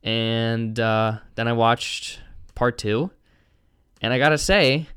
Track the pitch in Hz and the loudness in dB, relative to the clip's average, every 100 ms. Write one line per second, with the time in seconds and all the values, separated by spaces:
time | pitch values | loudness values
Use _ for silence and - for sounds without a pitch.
0 | 113 113 113 113 113 113 113 110 113 110 | -4 -2 -2 0 -2 -2 -4 -2 0 2
1 | 110 110 - - 117 117 113 120 - - | 0 -2 -10 -6 -2 2 4 2 -2 -10
2 | - - - - - - 123 120 107 107 | -12 -16 -18 -20 -18 -2 -2 0 -2 -2
3 | 175 _ _ _ _ _ _ _ _ _ | -2 _ _ _ _ _ _ _ _ _
4 | 113 127 143 151 - 196 147 135 160 | -2 2 2 2 2 4 4 2 -4